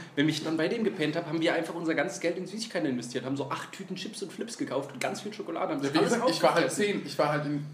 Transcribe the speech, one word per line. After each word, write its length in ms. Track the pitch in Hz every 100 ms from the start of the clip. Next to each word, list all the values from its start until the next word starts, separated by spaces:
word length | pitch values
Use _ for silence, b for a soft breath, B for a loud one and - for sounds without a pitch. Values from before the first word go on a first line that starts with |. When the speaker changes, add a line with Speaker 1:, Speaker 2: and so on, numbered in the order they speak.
| B -
Speaker 1:
wenn 120 | 151
ich 160 | 151
dann 140 | 160 160
bei 100 | 165
dem 160 | 226
gepennt 320 | 196 - 156 160
hab, 120 | 160
haben 120 | 165
wir 140 | 160
einfach 220 | 151 165 170
unser 200 | 165 143
ganzes 240 | 180 -
Geld 180 | 165 180
in 80 | 180
Süßigkeiten 440 | 214 - 185 151
investiert, 340 | 123 110 127
haben 140 | 131 139
so 120 | 135
acht 220 | - -
Tüten 240 | - 190 190
Chips 260 | - -
und 100 | -
Flips 240 | - - -
gekauft 340 | - 131 -
und 80 | -
ganz 220 | - -
viel 100 | -
Schokolade, 440 | - - 165 - 147
haben 60 |
Speaker 2:
Ja, 40 | 139
Speaker 1:
das 40 |
Speaker 2:
wie 40 | 156
Speaker 1:
alles 140 | 202
Speaker 2:
gesagt, 160 | 233 180
ich 140 | -
war 100 | 165 165
halt 100 | 147
Speaker 1:
aufgefressen. 280 | - 104 92
Speaker 2:
zehn, 60 | 147
ich 120 | -
war 100 | 147
halt 160 | 147 147
in, 200 | 147 -